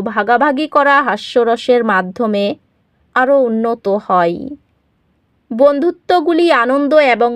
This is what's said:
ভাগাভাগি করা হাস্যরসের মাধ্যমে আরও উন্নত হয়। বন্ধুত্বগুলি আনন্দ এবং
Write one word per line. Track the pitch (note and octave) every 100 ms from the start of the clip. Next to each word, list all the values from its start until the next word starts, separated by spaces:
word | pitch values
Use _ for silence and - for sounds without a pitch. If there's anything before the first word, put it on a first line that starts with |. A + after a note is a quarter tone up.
ভাগাভাগি | G3+ G#3+ G#3 A#3+ D4 C#4 D#4
করা | D4+ C#4 C#4+
হাস্যরসের | C4 G#3 - B3+ A#3 A3+ - B3
মাধ্যমে | A3 F#3+ F#3 F#3 A3+ G3+ G3+ D4+ _ _ _ _ _
আরও | - B3+ C#4
উন্নত | B3 A3 A3+ A#3 G3+ G3+
হয়। | - F#3 E3+ F3 - C#4+ _ _ _ _ _ _ _ _ _
বন্ধুত্বগুলি | A3+ C#4 C#4+ E4+ F4 - F4+ D#4+ E4 E4+
আনন্দ | C4+ A#3 C#4 C#4+ D4+ C#4
এবং | A3 A#3+